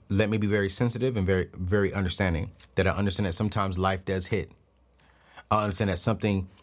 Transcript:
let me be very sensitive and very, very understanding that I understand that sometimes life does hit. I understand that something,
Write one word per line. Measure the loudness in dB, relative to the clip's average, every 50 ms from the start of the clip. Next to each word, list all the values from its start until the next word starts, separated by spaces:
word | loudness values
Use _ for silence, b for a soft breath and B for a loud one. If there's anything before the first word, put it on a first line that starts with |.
| -6 -2
let | 2 2 2 2
me | 2 0
be | 0 2
very | 2 2 0 0
sensitive | 0 0 0 0 0 0 -2 -2 0
and | 0 0
very, | 2 2 2 0 -2 -6
very | -8 -4 0 2 2 2 2 0
understanding | 0 -2 -2 0 0 0 0 0 -2 -4 -6 -10 B B B B
that | 0 2 2
I |
understand | 2 0 0 0 0 0 0 0
that | 0
sometimes | 0 -2 -2 0 -2 -2 -2 0 0
life | 0 0 0 -2 -2
does | -4 -2 -2 0 0
hit. | -2 -2 -4 -6 -12 _ _ _ _ _ _ _ _ _ B B B B B B B B B B
I | 0 0 0
understand | 0 0 0 0 0
that | 0 0
something, | 0 0 0 0 0 0 0 0 -2 -6 B B